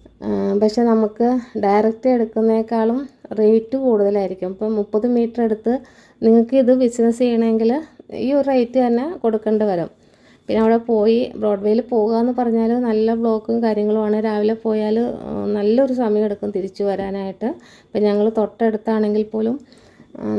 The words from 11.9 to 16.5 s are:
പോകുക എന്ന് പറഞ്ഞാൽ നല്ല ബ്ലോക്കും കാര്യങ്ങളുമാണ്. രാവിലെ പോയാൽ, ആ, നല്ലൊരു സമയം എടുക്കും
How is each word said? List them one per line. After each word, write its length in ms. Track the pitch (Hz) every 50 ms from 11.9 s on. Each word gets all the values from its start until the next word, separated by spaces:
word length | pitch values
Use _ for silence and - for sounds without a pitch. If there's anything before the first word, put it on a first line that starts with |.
പോകുക 240 | 247 220 208 226 226 226
എന്ന് 120 | 233 254 240 254
പറഞ്ഞാൽ 320 | 247 233 226 226 226 226 233 247 247 233
നല്ല 260 | 214 214 220 226 233 226
ബ്ലോക്കും 360 | 233 226 220 214 220 - 233 233 233
കാര്യങ്ങളുമാണ്. 520 | 220 214 208 208 214 214 220 214 208 214 214 214
രാവിലെ 280 | 220 214 208 208 214 226 220
പോയാൽ, 340 | - 220 214 214 214 214 214 226 240 247 226 - - -
ആ, 40 | 214 202 202 202 208
നല്ലൊരു 380 | 208 202 214 226 254 277 262 254 247
സമയം 220 | 240 214 214 208 220 208
എടുക്കും 220 | 208 - 214 208